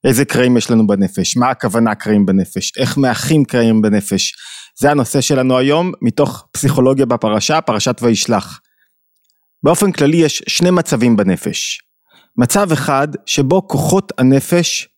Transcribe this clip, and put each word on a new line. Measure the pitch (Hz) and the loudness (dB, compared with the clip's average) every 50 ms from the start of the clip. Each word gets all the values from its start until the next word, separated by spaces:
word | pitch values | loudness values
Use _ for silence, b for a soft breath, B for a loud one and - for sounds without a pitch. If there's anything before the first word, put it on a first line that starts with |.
| - | 0
איזה | 135 127 127 139 | 0 2 2 0
קרעים | - - 120 127 127 123 | 0 0 0 2 4 2
יש | 120 - - | 2 2 2
לנו | 120 113 110 | 2 2 2
בנפש? | 101 101 98 98 90 - - 92 - - | 2 2 0 0 -2 -2 -4 -4 -2 -2
מה | 123 123 131 | 0 0 0
הכוונה | 135 _ - 110 92 117 117 110 104 | -2 _ -4 -2 0 0 0 0 -2
קרעים | - - 107 107 104 101 | -4 -2 0 2 2 2
בנפש? | 92 95 95 92 - - 95 - - - | 2 2 0 0 -2 -6 -8 -8 -8 -4
איך | - 131 - - | -4 -4 -2 0
מאחים | 143 135 127 117 - - 143 160 156 135 | 0 0 0 0 -2 -2 0 2 2 2
קרעים | - - 123 117 113 110 110 | 0 0 0 2 2 2 2
בנפש? | 107 107 101 104 98 - 98 95 - - - B B B B B B B B - | 2 2 0 0 -2 -2 -4 -4 -4 -6 -8 B B B B B B B B 0
זה | 131 143 | 0 2
הנושא | 147 147 123 - - 139 | 2 2 -2 0 -2 -2
שלנו | 127 - 151 131 131 131 127 | 0 0 0 0 2 2 2
היום, | 127 131 139 147 160 175 185 196 _ | 2 2 2 0 0 -2 -4 -6 _
מתוך | - 117 - - 143 - 123 - - _ | -4 -2 0 0 -2 -2 -2 -12 -18 _
פסיכולוגיה | - - - 131 - 139 127 127 135 135 135 | -10 -4 -2 0 0 2 2 2 4 2 2
בפרשה, | 117 120 117 - 110 107 107 - - 156 160 | 0 0 -2 0 -2 -2 -2 0 0 -2 -2
פרשת | - - 113 104 - 127 117 - | 0 -2 -2 -2 -2 -4 -4 0
וישלח. | 117 120 113 98 - - 117 98 - - - - _ _ _ _ _ _ _ _ _ _ _ _ _ _ _ _ _ _ _ _ - | 0 0 0 0 0 -2 -2 -2 -2 -6 -18 -20 _ _ _ _ _ _ _ _ _ _ _ _ _ _ _ _ _ _ _ _ 0
באופן | 139 175 - 208 196 | 0 2 2 2 0
כללי | 170 - 147 143 160 | 2 2 0 2 4
יש | 170 165 147 - - - | 2 2 2 0 -6 -8
שני | - - - 175 180 | -6 -2 0 2 2
מצבים | 185 175 160 - - 113 120 120 117 | 2 0 0 -2 -2 0 2 2 2
בנפש. | 104 101 95 90 - - - - - - - - - _ _ _ _ b b b b b b b | 2 2 0 0 -2 -4 -8 -6 -6 -8 -8 -10 -12 _ _ _ _ b b b b b b b
מצב | - 123 - - 202 202 180 | -2 -2 0 2 0 0 0
אחד | 156 139 135 - 139 135 143 151 143 - _ | 0 -2 0 -2 0 0 0 -2 -6 -12 _
שבו | - - - 139 131 175 190 180 | -6 -2 -2 0 2 2 0 0
כוחות | - - 139 156 151 185 196 196 - - | -2 -6 -2 0 0 0 0 0 -4 -2
הנפש | - 127 131 135 139 - - 175 175 170 - - - - _ _ | 0 2 4 4 2 2 0 0 0 0 0 -4 -8 -10 _ _